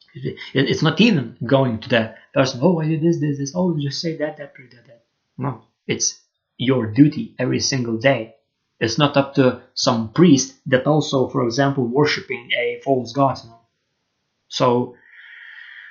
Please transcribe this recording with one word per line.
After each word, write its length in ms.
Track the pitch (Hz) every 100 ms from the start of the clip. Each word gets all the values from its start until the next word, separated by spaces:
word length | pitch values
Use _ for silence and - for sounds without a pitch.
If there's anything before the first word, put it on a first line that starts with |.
| _
it, 220 | 139 131 - -
it's 280 | 131 139 185
not 180 | 156 -
even 360 | 233 170 117 -
going 360 | 113 135 131 110
to 80 | -
the 260 | 117 110 - _
person, 260 | - 135 120
"Oh, 180 | 160 165
I 60 | 156
did 160 | 160
this, 160 | 170 151
this, 200 | 151 139
this, 140 | 139 180
oh, 200 | 185 156
just 200 | 143 -
say 160 | 170 147
that, 180 | 151 151
that, 180 | 139
pray 120 | - 123
that, 200 | 120 _
that." 160 | 117 _ _ _ -
No, 240 | 131 113 _ _ -
it's 340 | 110 - - _ _ _ -
your 280 | 123 131 107
duty 480 | 107 147 - 110 -
every 220 | 127 127
single 360 | - 135 117 110
day. 400 | 135 127 110 - _ _ _ _
It's 200 | 113 -
not 180 | 143 143
up 180 | 139 -
to 260 | 127 120 -
some 380 | - - 117 110
priest 420 | - 180 127 - - -
that 200 | 127 143
also, 420 | 151 143 135 123
for 160 | 139
example, 420 | 120 120 139 139 117
worshiping 640 | 131 147 - - 123 123 120
a 240 | 120 120
false 280 | 139 131 113
god. 260 | 139 135 120
No? 140 | - - _ _ _ _ _ _ _ _ _
So 480 | - 131 120 - - _ - - - - - - - -